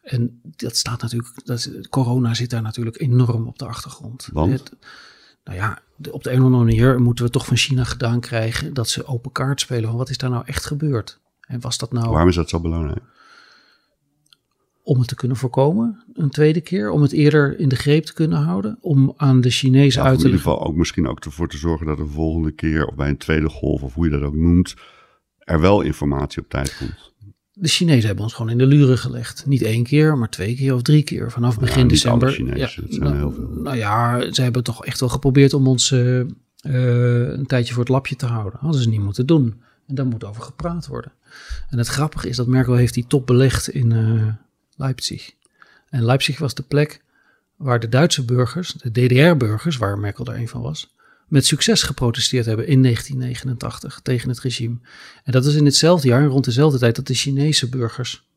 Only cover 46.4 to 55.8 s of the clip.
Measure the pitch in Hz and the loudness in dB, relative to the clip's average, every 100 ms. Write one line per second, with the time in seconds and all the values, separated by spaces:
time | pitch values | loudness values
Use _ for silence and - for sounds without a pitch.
46.4 | 160 - - 143 147 - _ _ _ _ | -4 -6 -2 0 0 -4 _ _ _ _
47.4 | _ _ 139 120 113 127 170 - 120 123 | _ _ -2 -2 2 2 2 0 0 0
48.4 | 123 175 180 - 123 113 123 123 165 156 | 0 -2 -8 -8 -4 0 4 6 6 4
49.4 | 113 107 170 131 101 101 101 - 123 117 | 0 -2 -4 -2 -2 -2 -6 -6 -10 -8
50.4 | 117 120 117 156 - _ _ _ _ 143 | -8 -8 -8 -10 -14 _ _ _ _ 2
51.4 | - 151 - 220 - 139 123 113 - 127 | 2 0 0 0 0 -2 -2 -2 -2 -2
52.4 | 113 107 139 135 131 113 - 131 123 123 | -2 -4 2 4 4 2 -4 -8 -8 -8
53.4 | 131 117 120 - 143 - - 123 127 117 | -8 -6 -8 -10 -14 -10 -4 -4 -4 -6
54.4 | 131 113 117 120 _ - - - - 127 | -6 -6 -8 -8 _ -20 -20 -12 0 2
55.4 | 135 151 143 135 | 4 4 4 4